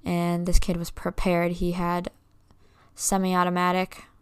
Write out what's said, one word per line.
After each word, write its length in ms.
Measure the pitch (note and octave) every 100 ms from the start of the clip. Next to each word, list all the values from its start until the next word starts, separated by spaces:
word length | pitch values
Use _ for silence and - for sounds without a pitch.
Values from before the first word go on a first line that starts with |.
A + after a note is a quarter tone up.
And 420 | - F3 F3 F3 F3
this 140 | F3+
kid 160 | - E3+
was 160 | E3
prepared. 600 | - F3+ - F#3+ F3 F3
He 200 | F3 F3+
had 360 | F3 F3 F3 F3+ _ _ - _ - - _ - -
semi-automatic 1080 | - G3 F#3 F#3 F3+ F3+ F3+ F3+ F#3 - - _